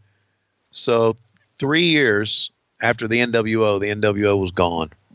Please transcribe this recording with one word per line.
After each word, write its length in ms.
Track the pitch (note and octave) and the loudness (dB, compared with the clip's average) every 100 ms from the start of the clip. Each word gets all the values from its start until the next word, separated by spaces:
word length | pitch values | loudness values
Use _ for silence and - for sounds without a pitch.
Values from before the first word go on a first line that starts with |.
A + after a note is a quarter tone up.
| _ _ _ _ _ _ _ | _ _ _ _ _ _ _
so 440 | - - A#2 A2+ A2+ _ _ _ - | -8 -2 2 2 -2 _ _ _ -8
three 240 | C#3 D#3 F3 | -2 0 2
years 680 | D3+ B2+ G#2 G#2 - - - _ _ | 2 2 0 -2 -4 -6 -12 _ _
after 260 | A2+ A#2 A2+ | -2 -2 -2
the 140 | A#2 | 0
N 100 | A#2+ | 2
W 320 | A#2 A2 A2 G#2+ | 0 0 0 2
O, 120 | G2+ | 2
the 100 | G2+ | -2
N 120 | G#2 | 0
W 260 | G#2+ G2+ G#2 | 0 2 2
O 100 | G2+ | 2
was 140 | F#2 | 0
gone 400 | F#2 F2 E2+ D#2 - _ | 0 0 0 -6 -10 _